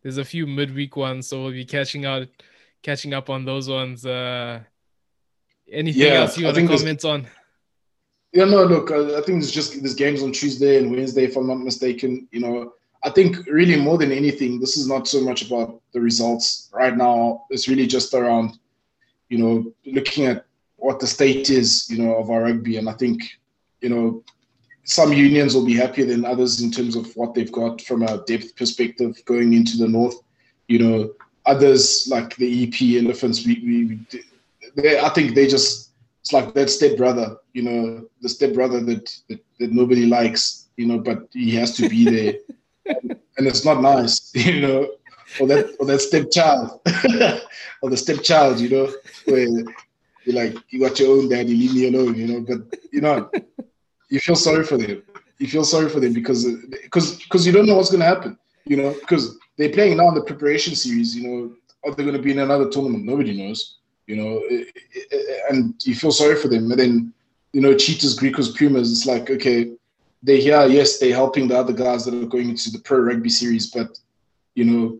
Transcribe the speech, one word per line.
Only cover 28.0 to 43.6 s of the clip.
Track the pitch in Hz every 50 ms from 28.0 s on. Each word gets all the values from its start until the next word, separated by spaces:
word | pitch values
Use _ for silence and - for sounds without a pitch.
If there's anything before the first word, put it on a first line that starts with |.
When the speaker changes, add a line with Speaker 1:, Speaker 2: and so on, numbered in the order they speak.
| 113
Speaker 2:
a | 110 110 101 -
depth | 113 117 107 104 - _
perspective | - 123 117 - - 120 117 117 - 123 117 117 - _
going | - 120 120 120 117 117
into | 117 117 117 117
the | 117 113
North. | 113 110 117 120 123 - - _ _ _ _ _ _ _ _ _
You | - 120 117
know, | 117 113 110 110 110 110 - _ - _ _ _ _
others | - 139 135 143 139 131 131 - - - - - 127
like | 131 117 113 - -
the | - 127
E | 123 120 123 123
P | 117 117 - 131 120 120 120
Elephants, | 117 120 120 - 135 120 - - -
we, | 120 120 117 120
we, | 120 120 120 117
we, | 110 110 107 - _ - 120 - _ _ _ _ _ _ _ - - _
they, | 143 143 151 151 139
I | 147 151
think | - 156 147 123 117
they | 139 139
just, | 131 135 - - - - - - _ _ _ _ _ _ _
it's | _ - 147
like | 135 120 110 -
that | 139 139 -
step | - - 151 135 110
brother, | 107 127 127 123 120 113 104 107 - _ _ _
you | 127
know, | 120 120 120 117 117 113 113 117 113 - _ _
the | 123 117
step | - - 143 127 113
brother | 127 127 127 123 120 117
that, | 117 117 104 - - - - _ _
that, | 113 - _ _ _ _
that | 120 110
nobody | 113 123 123 120 127 120 117
likes, | 117 120 120 117 117 - - - - - - _ _ _
you | - 117
know, | 117 117 110
but | - 123 110 - - _ _
he | 127 120 113 113
has | 117 117 117 -
to | - -
be | - 107 117 117 -
there. | 113 110 214 208 - -
Speaker 1:
<laughs> | - - - _ _ _ _ _ _
Speaker 2:
And, | 392 - - - 233 - - _ _ _ -
and | 135
it's | 135 123 -